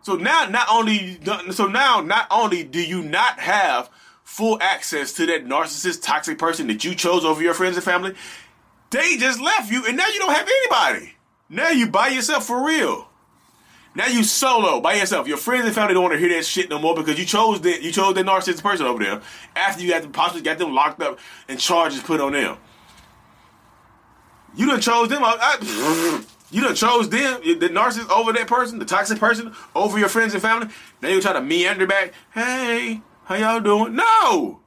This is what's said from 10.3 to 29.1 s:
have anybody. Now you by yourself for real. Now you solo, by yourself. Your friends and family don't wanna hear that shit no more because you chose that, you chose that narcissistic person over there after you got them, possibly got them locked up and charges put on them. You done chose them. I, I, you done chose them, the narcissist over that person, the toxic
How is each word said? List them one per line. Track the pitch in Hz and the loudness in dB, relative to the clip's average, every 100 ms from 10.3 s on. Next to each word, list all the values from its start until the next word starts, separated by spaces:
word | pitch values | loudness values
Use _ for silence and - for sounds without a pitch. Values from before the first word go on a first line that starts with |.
have | 294 - | 0 2
anybody. | 523 508 269 160 101 78 - _ _ _ | 0 2 2 2 0 -8 -20 _ _ _
Now | 170 320 | -4 0
you | 311 226 | 2 2
by | 185 247 | 2 2
yourself | 262 240 294 220 | 0 -2 -2 -2
for | 240 285 | -4 0
real. | 320 175 101 - _ _ _ _ _ _ - - | 0 0 -4 -8 _ _ _ _ _ _ -20 -16
Now | - 233 | -6 0
you | 240 | 2
solo, | 214 - 262 240 196 135 | 2 2 2 4 4 2
by | 147 | 2
yourself. | 202 190 185 131 | 2 0 -2 -2
Your | 143 | -4
friends | - 247 233 | -2 0 0
and | |
family | 214 208 | 0 2
don't | 185 | 4
wanna | 180 151 | 2 2
hear | 175 | 2
that | 170 156 | 0 -2
shit | - 180 | -2 -2
no | 151 | -2
more | 160 | 0
because | 165 156 151 | 0 0 -2
you | 180 | 0
chose | 208 226 202 | 2 2 2
that, | 170 165 | 0 -2
you | 156 | -2
chose | 175 196 | 0 2
that | 190 | 2
narcissistic | 190 190 185 170 | 2 0 0 -2
person | 202 196 135 | -2 -2 -2
over | 120 | -2
there | 101 104 - - - | -2 -4 -10 -20 -12
after | - 190 190 | -2 -2 -2
you | 175 | -2
got | 165 | -2
them, | 160 | -2
possibly | 139 170 170 | -2 -2 -2
got | 156 156 | -4 -2
them | 170 | -2
locked | 135 147 - | 2 2 0
up | 151 135 - - - | -6 -6 -16 -20 -14
and | 127 | -6
charges | - 170 160 139 | 0 2 2 -2
put | 113 156 | -4 -2
on | 139 | 0
them. | 143 107 67 - _ - - - _ _ _ _ _ _ _ _ _ _ _ _ _ _ - | 0 -2 -4 -16 _ -20 -20 -20 _ _ _ _ _ _ _ _ _ _ _ _ _ _ -2
You | 247 | 0
done | 269 | 2
chose | - 233 226 | 2 2 2
them. | 285 | 2
I, | 240 233 | 2 2
I, | 240 277 214 151 - 165 170 156 - - - | 2 0 -2 -4 0 0 0 -2 -8 -20 -6
you | 180 | -2
done | 262 | 0
chose | 185 220 240 220 | 2 2 2 2
them, | 214 277 254 | 0 0 -2
the | 160 165 170 | 0 0 2
narcissist | 170 240 220 226 | 2 0 0 0
over | 196 226 | 2 2
that | 226 220 | -2 0
person, | 240 240 226 | 0 0 -4
the | |
toxic | 180 180 202 | -4 -2 0